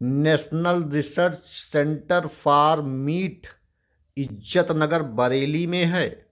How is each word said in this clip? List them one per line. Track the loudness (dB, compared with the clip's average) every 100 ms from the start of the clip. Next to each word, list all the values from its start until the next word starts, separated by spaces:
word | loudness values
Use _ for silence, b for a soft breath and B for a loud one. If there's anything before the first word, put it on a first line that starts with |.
नेशनल | -2 0 2 2 0 -2 0 0 0
रिसर्च | -2 -2 0 0 -2 -10
सेंटर | -18 -4 0 0 -2 0 0
for | 0 -4 2 4 4 2
मीट | -2 -4 -2 -2 -4 -6 -16 -20 _ _ _ _ _ -8
इज्जत | -8 -8 -2 0 0
नगर | 0 0 0
बरेली | -2 0 0 2 0 -2 -2
में | 0
है। | 0 2 -2 -4 _